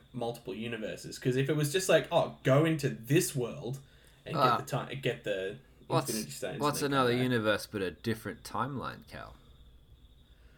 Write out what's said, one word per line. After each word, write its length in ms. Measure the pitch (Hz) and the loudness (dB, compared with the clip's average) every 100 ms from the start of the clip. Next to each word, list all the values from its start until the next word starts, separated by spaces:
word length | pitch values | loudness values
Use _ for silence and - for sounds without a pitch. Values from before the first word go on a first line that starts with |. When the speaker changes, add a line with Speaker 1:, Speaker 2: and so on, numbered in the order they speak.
| - | -12
Speaker 1:
multiple 400 | 123 117 120 - | -6 -6 -6 -8
universes, 640 | 107 117 110 98 87 - - | -8 -6 -6 -6 -8 -12 -4
'cause 200 | 131 127 | 0 2
if 120 | 139 | 2
it 60 | 151 | 0
was 160 | 147 | 0
just 160 | 185 196 | 0 4
like, 220 | 160 - | 4 4
"Oh, 240 | - - - | 0 0 0
go 220 | - 139 165 | 4 6 6
into 240 | 156 117 | 2 -2
this 440 | 107 120 165 175 | -4 2 2 2
world 460 | 139 113 - 110 139 - - - - - | -2 -4 -6 -8 -8 -12 -20 -20 -16 -4
and 100 | 127 | 2
Speaker 2:
Uh, 220 | 127 113 | 4 4
Speaker 1:
get 100 | 113 | 0
the 180 | 123 110 | -4 -4
ti-, 60 | 135 | -4
get 260 | 131 117 | -2 -2
the 320 | 110 98 95 120 - - - | -4 -4 -4 -8 -16 -18 -2
Speaker 2:
what's, 220 | 165 135 | -2 0
Speaker 1:
Infinity 220 | 110 - | -2 -4
Stones," 280 | - 98 - | -8 -8 -2
Speaker 2:
what's 220 | 143 143 | 0 0
Speaker 1:
and 100 | 143 | 2
they 60 | 139 | 4
come 60 | 123 | 4
Speaker 2:
another 80 | 123 | 4
Speaker 1:
back. 80 | |
Speaker 2:
universe 420 | 127 120 107 101 - | 2 4 4 2 0
but 100 | 104 | -4
a 100 | 90 | -4
different 520 | 80 117 113 104 - | -2 -2 -2 -4 -10
timeline, 640 | - 101 131 131 69 53 - | -6 -4 -2 -4 -8 -10 -14
Cal? 260 | 65 52 - - - - - - - - - - - - | -14 -14 -18 -20 -20 -20 -20 -20 -20 -20 -20 -20 -20 -20